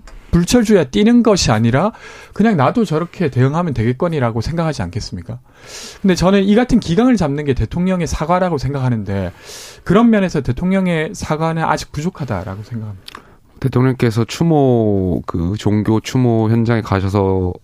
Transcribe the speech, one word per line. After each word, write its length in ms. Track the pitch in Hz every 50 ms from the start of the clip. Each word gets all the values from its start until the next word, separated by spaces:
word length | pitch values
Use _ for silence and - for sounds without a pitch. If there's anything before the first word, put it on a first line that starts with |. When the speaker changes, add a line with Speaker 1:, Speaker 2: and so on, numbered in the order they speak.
| - - - - - -
Speaker 1:
불철주야 520 | - 170 175 - 247 247 214 214 208 180 143
뛰는 380 | - - 202 208 233 240 240 220
것이 280 | 233 196 - - -
아니라 420 | 110 107 117 117 120 143 185 220 - - - - - - - - -
그냥 240 | - 202 233 202
"나도 260 | 139 127 156 - 247 208
저렇게 460 | - 156 160 170 - - - 175 131
대응하면 440 | - 123 127 135 156 175 180 160 123
되겠거니라고" 680 | 110 107 123 127 - 180 170 160 143 123 117 110 117
생각하지 400 | - - 170 170 165 160 139 -
않겠습니까? 580 | 90 85 92 104 - - 98 90 85 - 117 - - _ _ - - - - - - - - -
근데 140 | - 190 175
저는 280 | 160 165 190 202 202 190
이 100 | 202 202
같은 280 | 240 247 - 262 196
기강을 340 | - 165 165 208 247 262 240
잡는 300 | 180 165 139 139 151 147
게 80 | 139 127
대통령의 540 | 120 113 - - 170 180 190 185 175 160
사과라고 500 | 131 - - 156 156 180 185 185 175 160
생각하는데 720 | 127 127 131 143 135 127 127 120 110 98 101 98 98 92 85 - - - - - - - - - - -
그런 240 | - 175 220 240 233
면에서 320 | 220 202 190 170 - 151
대통령의 720 | 123 - 127 - 175 185 190 196 185 180 170 156 156 - -
사과는 500 | - - - 156 151 160 165 165 160 160
아직 300 | - 156 - - - -
부족하다라고 680 | 143 156 185 - - 143 123 104 87 87 98 95 104 107
생각합니다. 420 | - 123 110 107 107 98 92 - - - - - - - - _ _ _ -
Speaker 2:
대통령께서 640 | - 123 - 123 127 131 123 - 123 117 104 120 110
추모, 960 | - - - 170 165 156 147 135 131 120 117 110 104 101 98 92 90 73 58 -
그 280 | - - 90 85 90 104
종교 440 | - - 104 104 107 98 113 110 110
추모 480 | - - - 131 127 120 113 113 110 107
현장에 320 | 113 117 113 117 117 110
가셔서 720 | 107 - 98 95 98 95 98 101 98 95 95 95 90 90 - -